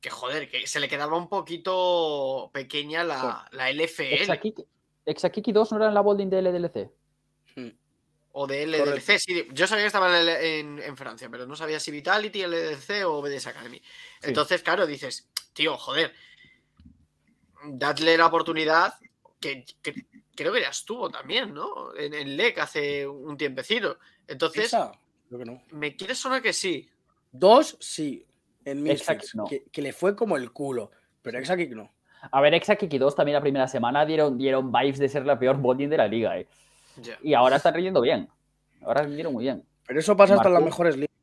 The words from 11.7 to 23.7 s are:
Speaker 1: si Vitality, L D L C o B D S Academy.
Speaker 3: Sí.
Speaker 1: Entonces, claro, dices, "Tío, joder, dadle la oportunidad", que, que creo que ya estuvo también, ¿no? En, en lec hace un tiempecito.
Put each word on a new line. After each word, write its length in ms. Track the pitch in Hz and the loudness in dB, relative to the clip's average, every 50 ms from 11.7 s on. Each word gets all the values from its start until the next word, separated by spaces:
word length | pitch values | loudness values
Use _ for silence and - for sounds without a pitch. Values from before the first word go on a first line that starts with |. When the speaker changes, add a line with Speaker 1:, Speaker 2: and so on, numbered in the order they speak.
| 156 151 | -6 -6
Speaker 1:
si 100 | - - | -6 -8
Vitality, 520 | 147 147 143 180 190 214 208 214 202 208 190 | -10 -8 -2 0 0 0 0 -4 -6 -6 -6
L 120 | 175 165 | -4 -4
D 120 | 170 165 160 151 | -4 -4 -4 -6
L 40 | |
C 280 | 139 131 - 202 208 196 | -8 -8 -6 -6 -4 -2
o 180 | 180 156 147 143 | -2 -2 -2 -4
B 80 | 143 | -6
D 60 | 139 | -8
S 120 | 135 - 127 | -8 -10 -12
Academy. 300 | - 151 120 120 123 139 | -14 -14 -16 -16 -18 -18
Speaker 3:
Sí. 60 | _ - - - - - - _ - 151 | _ -20 -20 -20 -20 -20 -20 _ -6 -2
Speaker 1:
Entonces, 320 | 135 151 147 - 185 175 - | 0 0 2 2 0 -2 0
claro, 240 | - 165 190 196 | 0 0 2 0
dices, 440 | 156 147 135 139 135 120 - _ _ _ - - _ _ | 0 -2 -6 -10 -10 -12 -12 _ _ _ -12 -12 _ _
"Tío, 240 | - 151 156 147 123 | -2 -2 -2 -2 -4
joder, 340 | - - 135 147 165 139 - _ - - - _ - _ _ _ _ _ _ _ - - - _ _ _ _ _ _ _ _ _ _ _ _ _ 143 | -8 -6 -2 -2 -2 -2 -2 _ -20 -20 -20 _ -20 _ _ _ _ _ _ _ -20 -20 -20 _ _ _ _ _ _ _ _ _ _ _ _ _ -18
dadle 520 | 151 143 127 139 147 147 143 156 165 165 165 | -16 -10 -4 -2 -2 -2 2 4 4 6 8
la 80 | 165 | 6
oportunidad", 680 | 165 160 165 160 165 165 160 160 151 156 165 175 190 - - _ - _ _ _ _ _ _ | 6 6 4 0 0 -2 -2 0 2 4 4 4 2 -2 -8 _ -20 _ _ _ _ _ _
que, 240 | - 151 139 131 120 - - _ | -10 -10 -10 -10 -14 -20 -20 _
que 140 | _ 151 143 - - _ _ - _ _ _ | _ -12 -12 -12 -16 _ _ -20 _ _ _
creo 180 | - 147 160 202 | -4 -4 -2 0
que 100 | 240 190 | 0 -2
ya 80 | 135 | -2
estuvo 400 | - - - - 220 247 226 - | -4 -8 -10 -10 -10 -8 -8 -8
también, 440 | - 123 135 135 170 233 262 208 147 | -8 -10 -10 -4 -4 -4 -4 -4 -8
¿no? 400 | 143 170 403 - - 64 64 - | -10 -10 -10 -10 -12 -14 -14 -10
En, 160 | - 147 147 151 | -10 -10 -8 -8
en 220 | 147 143 139 139 | -8 -8 -8 -2
lec 220 | 147 202 240 226 - | 0 0 0 2 0
hace 480 | 156 - - 156 147 143 143 143 143 | -6 -4 -4 -4 -4 -4 -4 -4 -6
un 300 | 139 143 143 131 156 147 | -6 -8 -12 -14 -14 -10
tiempecito. 600 | 135 151 143 131 135 127 - | -6 -6 -6 -6 -6 -4 -2